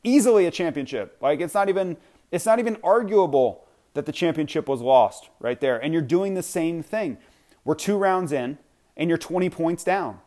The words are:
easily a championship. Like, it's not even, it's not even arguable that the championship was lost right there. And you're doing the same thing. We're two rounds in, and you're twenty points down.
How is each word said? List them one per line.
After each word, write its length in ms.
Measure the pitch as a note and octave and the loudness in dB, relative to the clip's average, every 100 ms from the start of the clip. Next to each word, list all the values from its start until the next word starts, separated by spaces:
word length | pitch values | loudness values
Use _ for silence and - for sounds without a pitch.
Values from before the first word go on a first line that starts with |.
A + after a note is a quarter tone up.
easily 400 | A3+ C#4+ C#4+ G#3+ | 4 4 6 6
a 60 | F3 | 4
championship. 640 | - E3+ D3 C3 B2 G2 _ | 0 -4 -4 -6 -6 -8 _
Like, 180 | C3+ D3+ | -2 0
it's 140 | E3+ | -2
not 160 | G3+ G3 | -2 0
even, 260 | F#3+ F#3 D#3+ _ _ _ | 0 -2 -8 _ _ _
it's 140 | E3+ | -4
not 140 | A3 A3+ | 2 2
even 180 | A#3 A3 | 0 -2
arguable 800 | - A3+ G#3+ G#3 F3 C#3 B2 - _ _ _ | 2 2 4 2 4 2 2 -2 _ _ _
that 100 | C#3+ | -8
the 80 | D3 | -6
championship 560 | - E3+ D#3 D3+ D#3+ C3 | -2 -2 -2 -4 -4 -4
was 140 | C3+ | -4
lost 480 | A#2+ C3 G#2 - - _ | 4 6 6 0 -20 _
right 200 | A#2+ B2 | -6 -2
there. 220 | C3+ A#2 | -2 0
And 120 | C#3 | -2
you're 80 | E3 | -4
doing 320 | C3 E3+ G3 | 0 -2 0
the 80 | F#3+ | -4
same 400 | E3+ F#3 E3 E3+ | -6 -4 -4 -6
thing. 340 | D3+ - F#3 A2 _ _ _ _ | -6 -6 -6 -8 _ _ _ _
We're 120 | - D3+ | -6 -4
two 200 | - G3+ | -2 0
rounds 340 | G3 F#3 F3 | 2 0 -2
in, 280 | C#3+ B2 D3 _ _ _ | -4 -6 -10 _ _ _
and 140 | - E3 | -6 -2
you're 80 | E3 | -2
twenty 320 | - F3 F#3 | -2 -2 -2
points 360 | - E3 F3 | -2 -4 -2
down. 360 | - G3 D3 - | -2 -2 -4 -12